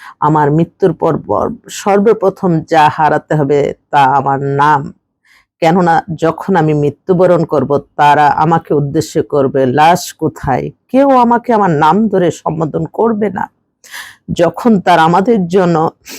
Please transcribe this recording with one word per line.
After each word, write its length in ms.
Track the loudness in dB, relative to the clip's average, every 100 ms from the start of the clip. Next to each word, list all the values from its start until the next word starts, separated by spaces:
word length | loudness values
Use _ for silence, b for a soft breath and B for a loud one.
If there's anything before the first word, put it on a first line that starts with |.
| B -4
আমার 320 | 0 2 2
মৃত্যুর 420 | 0 -2 _ -2
পর 240 | 0 -4 -4
পর 360 | -4 -4 -4 -8 -16
সর্বপ্রথম 920 | -8 -2 2 2 0 -2 -2 -2 -2
যা 280 | 0 2 2
হারাতে 420 | 2 0 -2 -2 -2
হবে 380 | 0 0 -2 -6 _
তা 120 | 0
আমার 360 | 2 0 -2 -4
নাম। 540 | -2 0 2 0 -4 -16 _ _ b b _ _
কেননা 440 | 0 2 2 0 -4 -4
যখন 360 | -4 -2 -2 0
আমি 180 | 0
মৃত্যুবরণ 720 | 0 -2 -4 -2 0 2 2
করব, 340 | 0 -2 0 -2
তারা 500 | -4 0 2 4 2
আমাকে 460 | 2 0 0 0
উদ্দেশ্য 500 | -2 -2 -4 -4 -4
করবে, 420 | -2 -2 0 0 0
"লাশ 480 | 2 2 2 -4
কোথায়?" 580 | -6 -6 -4 -4 -4 -6 -14 _
কেউ 220 | 0 2
আমাকে 440 | 2 2 0 0
আমার 160 | 0 0
নাম 380 | 2 2 2 0
ধরে 240 | 0 -2
সম্বোধন 540 | -2 -6 -6 -6 -6 -6
করবে 440 | -2 -2 -2 -4
না। 200 | -6 -10 _ _ _ B B B B -8
যখন 500 | -2 -2 0 0 2
তারা 220 | 4 4
আমাদের 440 | 4 2 2 0 0
জন্য 420 | 0 2 0 -2 -6 B